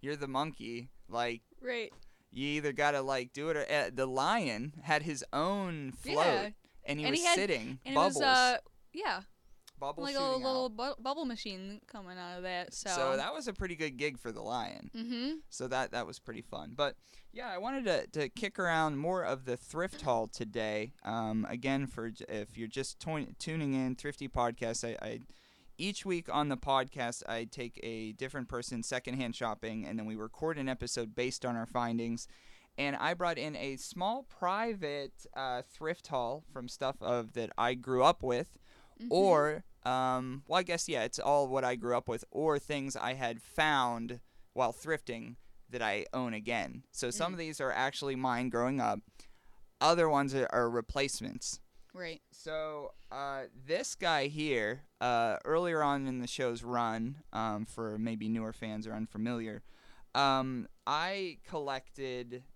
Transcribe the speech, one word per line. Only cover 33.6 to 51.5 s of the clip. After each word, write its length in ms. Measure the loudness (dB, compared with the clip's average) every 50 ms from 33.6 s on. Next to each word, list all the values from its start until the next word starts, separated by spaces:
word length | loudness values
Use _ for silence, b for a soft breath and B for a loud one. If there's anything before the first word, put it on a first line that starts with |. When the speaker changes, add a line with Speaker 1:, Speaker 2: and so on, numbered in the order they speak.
| -4 -6 -6 -6
Speaker 1:
small 460 | -8 -10 -6 -2 0 0 0 -2 -4
private, 1040 | -10 -10 -2 0 0 2 2 0 -2 -2 -2 -4 -4 -4 -4 -6 -8 -10 -14 -18 -12 -8
uh, 280 | -4 -2 -2 -2 -2 -4
thrift 440 | -6 -12 -6 -2 -2 -2 -2 -4 -2
haul 380 | 0 0 2 0 -2 -4 -6 -12 -12
from 160 | -10 -10 -10
stuff 260 | -6 -2 -2 -2 -2 -2
of, 320 | 0 2 2 2 2 -2 -4
that 160 | -4 -4 -4 0 2
I 160 | 2 2 2
grew 280 | 0 -2 0 4 8 8
up 200 | 8 8 6 2
with, 340 | 0 0 0 0 -4 -10 -20 b b b b b b b b
Speaker 2:
Mm-hmm. 100 | -2 2
Speaker 1:
or, 520 | 6 6 8 10 10 8 8 4 2 -2 -6 -12 -20 -6 -2 0
um, 560 | 2 2 4 4 2 2 0 -2 -6 -8 -4 2
well, 120 | 2 2
I 40 | 2
guess, 240 | 2 0 -2 0 0
yeah, 140 | 0 0 0
it's 140 | 0 -2 -2
all 300 | 2 6 6 6 6 4
what 160 | 2 2 2
I 120 | 2 0
grew 220 | 0 0 2 2 2
up 100 | 2 0
with, 160 | -4 -4 -4 -6
or 300 | -2 0 2 4 2 2
things 360 | 0 -2 -4 -2 -2 -4 -4
I 200 | -4 -2 -4 -2
had 260 | 0 -2 -2 -2 -4
found 800 | -10 -10 0 2 4 6 6 6 4 4 2 -2 -4 -6 -8 -10 -12 -18 _ -20 -20 -10 _
while 180 | 2 2 2
thrifting 640 | 2 -2 -2 -2 -2 -2 -2 -6 -8 -8 -8 -12 -14 -16 -18 -20 -20 -20 -18 -8
that 100 | -4 0
I 240 | 2 2 2 2 0 -2 -2
own 220 | -2 -2 0 -2
again. 480 | -4 -2 -2 0 0 0 -2 -6 -10 -14 _
So 180 | _ -4 -2 -2
some 220 | 0 0 -2 -2
Speaker 2:
Mm. 20 | -2
Speaker 1:
of 60 | -4
these 200 | -6 -8 -4 -2
are 120 | -2 0
actually 440 | 2 2 2 2 0 -2 -4 -4 -2
mine 340 | 0 2 2 2 2 0 0
growing 300 | 2 2 2 2 2 2
up. 200 | 2 2 0 0 -4 -16 b b b b b b b b b b b -20 _ _
Other 260 | 6 6 8 8 6 6
ones 280 | 6 4 4 2 2
are, 120 | 2 0 2
are 180 | 4 2 2 4
replacements. 880 | 2 0 -2 _ 0 0 0 0 0 -4 -6 -6 -8 -6 -6 -6